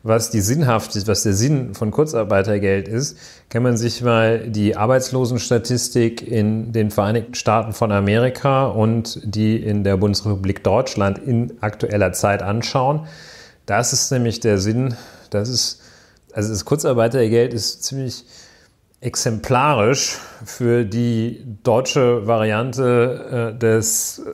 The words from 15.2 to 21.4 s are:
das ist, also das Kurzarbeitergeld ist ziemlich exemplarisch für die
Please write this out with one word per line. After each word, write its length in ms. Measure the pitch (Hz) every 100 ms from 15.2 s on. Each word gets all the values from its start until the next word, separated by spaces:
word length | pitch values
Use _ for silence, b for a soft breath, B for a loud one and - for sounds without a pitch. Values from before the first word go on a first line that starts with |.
| B
das 180 | 104 113
ist, 320 | 120 - - b b b b _
also 160 | - 107
das 160 | 101
Kurzarbeitergeld 880 | - 151 156 120 113 131 110 117 123
ist 300 | 120 - -
ziemlich 400 | - 135 127 - - B B B B B _ _
exemplarisch 1160 | 120 - 127 110 - 127 147 127 107 139 - - B B
für 380 | 110 - 120 120
die 600 | 113 113 120 113 113 120